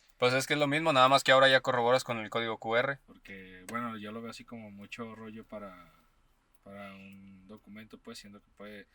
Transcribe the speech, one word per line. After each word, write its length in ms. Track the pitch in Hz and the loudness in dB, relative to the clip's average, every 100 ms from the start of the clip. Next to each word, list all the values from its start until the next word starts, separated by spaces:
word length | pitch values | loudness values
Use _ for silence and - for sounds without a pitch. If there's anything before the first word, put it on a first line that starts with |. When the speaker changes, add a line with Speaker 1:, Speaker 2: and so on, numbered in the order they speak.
| _ - | _ 0
Speaker 1:
Pues 160 | 123 | 2
es 120 | 131 131 | 2 0
que 80 | 147 | 0
es 40 | |
lo 80 | 143 | 0
mismo, 240 | 151 165 | 0 2
nada 160 | 131 131 | 6 6
más 160 | 135 | 6
que 80 | - | 6
ahora 160 | 131 135 | 6 8
ya 140 | 135 | 4
corroboras 420 | - 123 120 127 | 2 0 2 2
con 140 | - 113 | 0 -8
el 120 | 107 | -6
código 280 | 117 113 110 | -4 -4 -6
Q 180 | 113 117 | 0 0
R. 240 | 135 139 _ | 0 -4 _
Speaker 2:
Porque, 580 | - - 95 92 92 92 | -20 -20 -20 -18 -20 -12
bueno, 260 | 117 120 110 | -8 -8 -10
yo 140 | 104 | -12
lo 100 | 113 | -12
veo 100 | 113 | -14
así 120 | - | -16
como 280 | 120 117 107 | -18 -18 -18
mucho 440 | 101 101 - 113 110 | -18 -18 -14 -14 -14
rollo 300 | 110 110 - | -16 -18 -16
para, 480 | 107 101 90 82 _ _ _ _ _ _ _ | -16 -16 -18 -20 _ _ _ _ _ _ _
para 300 | 98 101 101 95 | -20 -18 -18 -18
un 520 | 98 98 98 95 95 | -20 -20 -20 -20 -20
documento, 500 | 107 _ 104 110 - | -20 _ -20 -20 -20
pues, 180 | - 117 | -20 -20
siendo 220 | 101 101 | -20 -20
que 80 | _ | _
puede, 360 | _ 101 101 - | _ -18 -18 -20